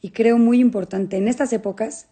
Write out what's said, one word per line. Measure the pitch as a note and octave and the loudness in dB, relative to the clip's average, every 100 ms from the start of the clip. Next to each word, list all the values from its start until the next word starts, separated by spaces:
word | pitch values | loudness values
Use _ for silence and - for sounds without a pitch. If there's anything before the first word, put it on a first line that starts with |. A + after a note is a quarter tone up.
Y | F3+ | -14
creo | - A3+ A#3 | 0 2 4
muy | A#3 A#3+ | 4 4
importante | B3 G#3+ F3+ F#3+ F#3+ F#3+ | 4 2 -6 -6 -4 -2
en | G#3 | -2
estas | B3 C4+ | -2 -4
épocas | A3 G#3 G3 A3 D4 _ | -4 -6 -8 -10 -10 _